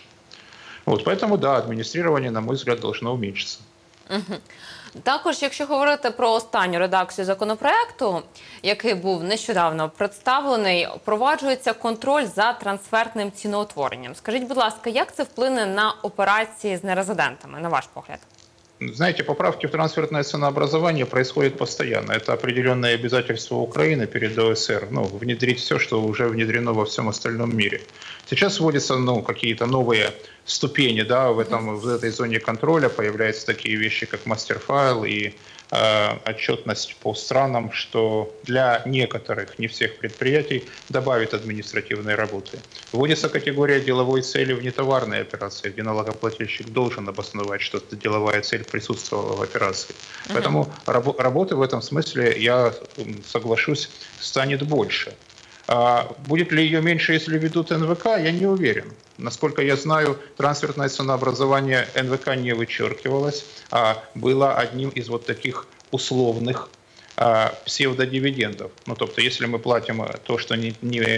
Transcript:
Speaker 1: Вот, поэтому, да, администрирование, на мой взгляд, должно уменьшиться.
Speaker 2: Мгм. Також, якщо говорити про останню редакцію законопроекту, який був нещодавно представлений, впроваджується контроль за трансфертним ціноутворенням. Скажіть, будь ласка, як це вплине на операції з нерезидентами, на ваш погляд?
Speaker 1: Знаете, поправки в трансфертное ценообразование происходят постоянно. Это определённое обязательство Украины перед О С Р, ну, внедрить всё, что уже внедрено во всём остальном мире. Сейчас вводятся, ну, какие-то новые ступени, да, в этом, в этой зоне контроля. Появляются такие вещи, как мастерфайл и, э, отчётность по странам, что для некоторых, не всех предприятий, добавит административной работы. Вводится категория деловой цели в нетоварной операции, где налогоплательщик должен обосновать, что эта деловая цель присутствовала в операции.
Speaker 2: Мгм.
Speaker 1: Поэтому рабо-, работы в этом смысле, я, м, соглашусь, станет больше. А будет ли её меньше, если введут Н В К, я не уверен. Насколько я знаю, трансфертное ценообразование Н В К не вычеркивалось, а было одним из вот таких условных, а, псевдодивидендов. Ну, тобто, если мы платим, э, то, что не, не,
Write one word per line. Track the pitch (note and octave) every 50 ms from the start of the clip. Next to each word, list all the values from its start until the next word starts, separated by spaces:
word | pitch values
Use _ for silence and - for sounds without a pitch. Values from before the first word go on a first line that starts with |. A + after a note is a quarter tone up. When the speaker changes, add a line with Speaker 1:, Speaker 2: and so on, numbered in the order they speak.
| - - - _ _ - - - - - - - - - - - -
Speaker 1:
Вот, | - D3 G2+ -
поэтому, | D#3+ F#3+ G3 A#3 G#3+ G#3
да, | F#3 D3 C#3 C#3
администрирование, | A#2+ A2 A#2 A#2 A2+ A2 - - E3 F3 E3+ D3+ C3+ C3 B2
на | A2+ A2
мой | A2 A2+ C3+
взгляд, | C3 - B2 A#2+ A#2
должно | G#2+ G#2+ G#2+ - A#2 A#2 B2
уменьшиться. | B2 G#2+ G2 F#2 - - - - - - - _ _ _ _ _ - - -
Speaker 2:
Мгм. | - G#3 F#3 F3+ G3 - - - - - - - - - - - - - -
Також, | - C4+ D4 - F4 C#4+ -
якщо | C#4+ C4+ - - D4
говорити | C#4 D4+ C4+ C4+ D4 D4 C#4+ - A#3+
про | G#3+ - B3+ A3+ A3
останню | A#3 A#3 - - A3 F#3 F3+ F3 E3+
редакцію | F#3 F#3 F#3 F#3+ F3+ F3+ - - F#3+
законопроекту, | F#3 G3 G3 G#3+ G#3+ A3 G#3+ - C#4+ F#4+ A4+ A#4+ A#4 - - C4+ G#3 F3+ E3 - - - - - - - - -
який | F#3 G#3 G3+ - A#3+ G#3
був | F3+ E3+ F#3+ F#3 E3+ E3
нещодавно | F#3 G#3+ A3 - - A3+ F3+ F3 E3 D#3 D#3+ D#3 D#3 -
представлений, | - G#3 G3+ - - - B3+ B3+ C#4+ C#4+ C#4 B3+ A3 G#3 F#3+ F3+ F3 E3 - -
впроваджується | - - G#3+ G#3+ G#3+ B3 C#4 D#4 - C4+ C#4 C4 B3+ - B3 A3
контроль | A3 - A#3 A3+ A3 - C4+ C#4+ D4+ C4+ G3 E3
за | F#3+ G#3+ A#3 A#3+
трансфертним | A#3+ A#3 G3+ G3 G3 - - - A3 A3+ A3+ A3+ A3+ G3+ G3+
ціноутворенням. | G3 - - G#3 G3+ G#3 G#3 G#3 - D3+ C#3 B2+ - B2 B2+ B2 D3
Скажіть, | - - - G#3+ C4 B3
будь | A#3+ C4+
ласка, | C4 A#3 G#3+ A3 - - A#3+
як | A3 C4 F#4 - -
це | - C#4+
вплине | - - A3+ B3 C4+ C4 A#3+ G#3+
на | F#3+ F#3+ G#3 G#3+ G#3+ - -
операції | - G3+ - - G3 F#3+ G3+ A3 A3+ A3 A3 - - G#3 F#3
з | F3 F3+
нерезидентами, | G3 F#3 F3+ G3 F#3 G#3 E3 D3 C3 B2 - - C#3 C#3 D3
на | E3 E3+
ваш | D#3+ E3 D#3+ - -
погляд? | C#3+ - - D3 - - _ _ - - _ _ _ _ _ _ -
Speaker 1:
Знаете, | - A#2+ - B2 E3 F3+ E3 - -
поправки | - C#3+ C#3+ F3+ F3+ D#3 - -
в | C#3+
трансфертное | - D#3 D#3+ D#3+ - E3 D#3 D3+ D#3 D3 C3
ценообразование | - - D3 C#3+ C#3+ C#3+ D3 D3 C#3 D#3+ D#3+ E3 E3+ D#3+ D3 B2
происходят | - - B2+ B2+ B2+ - D3+ C#3+ C3+ C3
постоянно. | - - - - - C#3+ B2 A2+ G#2 G#2+ G#2 G#2+
Это | A2 - - A#2+
определённое | A2+ - B2 A#2+ B2+ B2+ B2+ B2 B2+ A#2+ A#2+ A#2
обязательство | A#2 A#2+ A#2+ B2+ B2+ A#2 - A#2 A2+ - - B2
Украины | A#2+ A#2+ A2+ - D3 D3+ D#3+ D#3 C3+ A2
перед | G#2 - - A2 G#2+ A2
О | A2+ A2+ A2+
С | A2 G#2+ - - A2
Р, | G2+ - G#2+
ну, | B2+ C3+ G2
внедрить | F#2+ G2 G2+ A#2+ B2 A#2+ A2+ B2 B2 B2 -
всё, | - - D3+ -
что | - - A#2 A2
уже | A2 G#2+ G#2 - B2
внедрено | A#2 A2 A2+ A2+ A2 A2 A#2 A#2+ A#2 A2+
во | A2 G#2
всём | G#2 - - A2+
остальном | G#2+ G2+ - - B2 A#2 A2+ A#2+ A#2 A#2
мире. | A2 G2+ G2 - - - - - - - - - - - -
Сейчас | C#3 - G3+ G3 G3 -
вводятся, | D#3+ D#3+ D3 C#3 C#3 - C3+
ну, | B2+ B2+ B2+ B2 A2 F#2+
какие-то | - A#2 - - A2+ A2+ - A#2
новые | A#2+ C3 C3 B2 A#2 A#2 G#2+ G#2 G#2 - - - - - - -
ступени, | - - - - C3 - - C#3 A#2+ A2+ A2 A2
да, | A2 B2 B2+ C3+ B2
в | A2+ A2+
этом, | A2 - A#2+ A2+ A2 A2 G#2+ G#2
в | A2
этой | B2 A#2+ A2 A2+ A2+
зоне | G#2+ - B2+ A#2 A2+ A2+
контроля. | - - A2+ A2 - D3 E3 D#3+ C#3 A#2+
Появляются | - - G#2+ G#2+ G#2 G#2+ A2 A2 G#2+ - -
такие | - - - - A2 A2
вещи, | G#2+ G#2+ A2 - - A2+
как | - - G#2 -
мастерфайл | A#2 A2 A2 - - A2 G#2+ - - C3+ C#3+ C#3 C3 B2 A2+ G#2+
и, | A2 G#2+ G#2 G#2 G#2 - - - - - - - -
э, | - A2+ A2 A2 G#2+ G#2+ G#2 G#2 A2 - - A2
отчётность | A2 - - - B2 A2+ - A2+ G#2 - - - - -
по | - A2 G#2+
странам, | - - - B2+ C3 C#3 C3+ B2+ A#2 A2+ G#2+
что | - - - - - A#2 A2+ A2 A2 A2 G#2+ - - - -
для | - B2 C3 C3 B2 A#2+ A#2 A#2
некоторых, | B2+ C3+ C3 B2 A2 - A2 - - G#2+ G2+ G2 - - -
не | A2+
всех | A2+ - - A#2 A2 -
предприятий, | - - A2 - - B2+ C3 C#3 D3+ C#3+ C#3+ C#3 B2 - - - - - -
добавит | B2 C3 B2 C#3 B2+ A#2 A2+ A2 -
административной | G#2 A2 A2+ G#2+ G#2+ G#2 - - G#2+ G2 - G#2 G#2 G#2 G#2+ G#2
работы. | G#2+ G#2+ G#2+ G#2+ G2 G2 - - F#2 - - - - - - -
Вводится | A2+ C#3 D3+ D#3 - - -
категория | - D3+ - D3 C3+ C#3+ C#3+ C#3 C#3+ C3+
деловой | C3 C3 B2+ B2+ B2+ B2+ C3+ C3
цели | B2+ - - C#3 C3+ C3 C3
в | A#2 B2
нетоварной | B2+ A#2 - C3+ C3+ C3+ B2+ A#2 G#2+ G#2 G#2
операции, | G#2 - - G#2 G2+ G2+ - - - G2+
где | G2 A2 A2
налогоплательщик | A2 G#2+ G#2+ G#2+ G#2+ G#2+ - - A2+ - - A2+ G#2+ - - A2+ A2+
должен | A2+ B2+ B2+ A#2+ - - G2+ G2
обосновать, | F#2+ G2+ G2 - - G#2 G2+ G2+ G2+ G2+
что | - - -
эта | F#2+ - - G#2+
деловая | G#2 - A2 G#2+ G#2+ G#2+ G#2+ G#2+ G#2
цель | - - A#2+ G#2+ A2 -
присутствовала | - A2 - - A2+ G2 - - A#2 G#2 G2+ G#2+ G2+
в | G2
операции. | G#2 - - A2 A2 G2 F#2 - - - - - - - - - -
Speaker 2:
Мгм. | - G#2
Speaker 1:
Поэтому | A#2+ - C#3+ D3 D3+ D3 - - - -
рабо-, | B2+ A#2+ B2 B2 C#3 -
работы | - C3 C3 B2+ D#3+ F#3+ F#3+ F3+
в | C3
этом | C3+ B2+ C3+ A#2
смысле, | A2+ - C#3 D#3 D#3 - - C3 B2 A#2 A2+ -
я, | G#2+ A#2+ B2 B2+ B2 A#2 - - - - -
м, | - A2+ A2 G#2+ G2+ G#2
соглашусь, | - - A#2 A#2 A#2 A2+ A2+ - - C#3+ C3+ - - - - - - - -
станет | - - - C3+ C3 C#3 C#3+ C3+ D3
больше. | D3+ D3+ C3+ - - - - - - - - - - - - - - - - -
А | - A#2 A#2+ A#2+ A#2+ A#2+ A#2+ A#2 - A#2+ - -
будет | C3 D3+ E3 F3 E3
ли | D#3+ D#3 D#3+
её | D#3 D#3 D#3
меньше, | D#3+ E3+ E3+ D#3+ - - D#3+
если | D#3+ - D#3+ D#3+ D#3
введут | D#3+ D#3+ D#3+ E3+ D#3+ -
Н | E3+ D#3+ D#3+
В | D#3+ F3
К, | E3+ - A#3 A3
я | G3+ D#3+ D#3+
не | E3+ F3 F#3+
уверен. | G3 G3 F#3 E3 A#2+ G#2+ G#2+ - - - - - _ _
Насколько | - A#2 A#2+ - - - D3 C#3+ -
я | C#3+ C#3 C#3
знаю, | C3+ - D#3 D#3 D#3 D3+ D3 C3+ C#3 - - -
трансфертное | - C#3 C#3+ D3 D3 - D3 C#3 D3 C#3 C3+
ценообразование | C3+ - C#3 C3 C3+ B2 B2+ C3 B2 A#2+ C#3 C3+ C#3 C3+ C3+ C3+ C3 B2+ A2+ G2+ -
Н | C3 C3 B2+
В | C3
К | C3+ - D3 C3
не | C3 B2 B2 A#2
вычеркивалось, | A2+ A2+ A2+ - - A2+ G#2+ - - - B2+ C3+ C#3 C#3+ D3 C#3+ - - - - - - -
а | - A#2 A#2 A2 A2 A2 - - -
было | - A2+ B2+ C3+ C3+ C#3 C3+ - A#2+
одним | B2 A#2 B2 B2+ C3+ C3+ C3
из | B2+ A#2 A2+
вот | A#2 A#2 -
таких | - A#2+ - - B2+ A#2+ - - - - - - -
условных, | - B2+ - - C3 B2+ B2+ A#2 A2+ A#2 A#2+ B2 B2 - - - - - _ _ - - - - -
а, | - A#2 A#2 A2+ A2 A2 A2+ - - -
псевдодивидендов. | - - - C#3+ C3+ B2+ B2+ C3 B2+ C3 C3+ C3+ C#3+ C3+ C3+ G#2+ G#2 G2 F#2+ G#2 A2+ - - -
Ну, | B2 A#2
тобто, | - A#2+ - - -
если | A#2 B2 - - B2+
мы | A#2 A#2+ A2+
платим, | A2+ B2 A#2+ A#2 A2+ - A2 A2+
э, | A2+ - - - -
то, | - A#2+
что | A#2 - - A#2
не, | A2+ A2+ A2+ A2 -
не, | - B2 A#2+ A#2 A2+ A2+ A2+